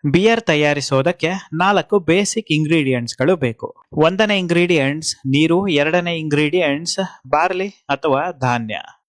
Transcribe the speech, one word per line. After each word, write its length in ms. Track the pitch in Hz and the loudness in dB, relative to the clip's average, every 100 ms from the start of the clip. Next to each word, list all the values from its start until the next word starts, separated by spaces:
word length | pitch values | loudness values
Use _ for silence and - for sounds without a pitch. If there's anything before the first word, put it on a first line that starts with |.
| 147 | 2
ಬಿಯರ್ 300 | 160 214 233 | 2 4 2
ತಯಾರಿಸೋದಕ್ಕೆ 880 | 226 151 147 143 135 135 151 180 160 185 - | 0 2 2 0 0 0 0 -2 -4 -4 -8
ನಾಲ್ಕು 460 | 160 190 196 - 208 | -2 0 0 0 -2
ಬೇಸಿಕ್ 480 | 156 180 202 226 - | 2 0 0 -4 -2
ಇಂಗ್ರೀಡಿಯೆಂಟ್ಸ್ 640 | 156 151 165 135 123 117 - | 0 2 0 2 -2 -4 -2
ಗಳು 200 | 135 185 | 0 0
ಬೇಕು. 400 | 127 113 - - _ | -2 -4 -14 -16 _
ಒಂದನೇ 460 | 151 160 190 214 202 | 0 2 2 0 0
ಇಂಗ್ರೀಡಿಯೆಂಟ್ಸ್ 760 | 175 170 175 165 135 151 151 - 131 | 0 0 2 2 2 -2 -8 -6 0
ನೀರು, 400 | 139 160 175 196 | 2 4 2 2
ಎರಡನೇ 500 | 147 147 175 175 165 | 0 2 0 -2 -6
ಇಂಗ್ರೀಡಿಯೆಂಟ್ಸ್ 800 | 156 147 151 180 156 143 170 - 190 - 131 | -2 0 0 0 0 -2 -6 -6 -8 -10 -2
ಬಾರ್ಲಿ 400 | 147 175 180 196 | 0 0 -2 -6
ಅಥವಾ 640 | - - 139 156 135 170 143 | -10 -8 -4 0 0 -2 -4
ಧಾನ್ಯ 360 | 131 120 110 92 - - | -2 -2 -4 -10 -12 -20